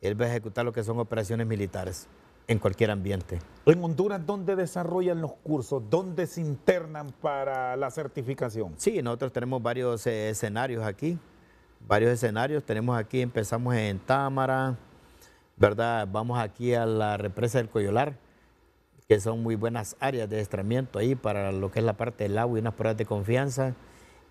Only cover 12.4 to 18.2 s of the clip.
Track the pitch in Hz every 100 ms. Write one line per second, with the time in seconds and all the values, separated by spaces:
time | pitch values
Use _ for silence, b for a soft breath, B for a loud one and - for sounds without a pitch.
12.4 | 131 151 - 110 120 120 104 127 123 113
13.4 | 107 117 123 120 107 95 - 131 139 135
14.4 | 131 131 131 120 - - B B B B
15.4 | B - 104 104 117 117 101 104 117 120
16.4 | 107 - 120 120 113 110 107 104 104 101
17.4 | 117 123 110 113 101 110 147 139